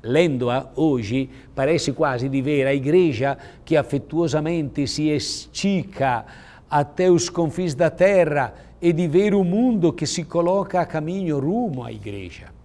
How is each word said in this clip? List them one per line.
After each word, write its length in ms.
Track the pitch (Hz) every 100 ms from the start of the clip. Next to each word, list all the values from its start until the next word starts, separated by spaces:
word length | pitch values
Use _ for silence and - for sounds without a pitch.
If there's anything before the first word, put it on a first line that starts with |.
Lendo-a 640 | 110 143 175 135 120 127 139 -
hoje, 540 | 156 131 101 127 135 - - -
parece 380 | 135 165 -
quase 340 | 131 151 127 135
de 140 | 135
ver 260 | 135 147 135
a 60 |
Igreja 640 | 139 131 175 170 113 135 135 - -
que 140 | - 160
afetuosamente 1080 | - 143 - 156 170 151 151 170 147 - 139
se 200 | - 151
estica 1160 | 147 147 - - - 196 190 - - 135 120 - - - - -
até 400 | 147 147 - 185
os 200 | 175 -
confins 440 | - 165 156 180
da 160 | 135 165
terra, 640 | - 185 196 160 147 123 - - -
e 140 | 170
di 140 | 170 175
vero 360 | 160 208 202
mundo 500 | 180 196 254 220 170
che 120 | - 147
si 200 | - 156
colloca 560 | 165 170 190 190 185
a 40 | 160
cammino 540 | 160 151 190 180 143
rumo 440 | 135 220 240 131
a 80 | 120
igreja. 640 | 110 104 101 92 - 92 -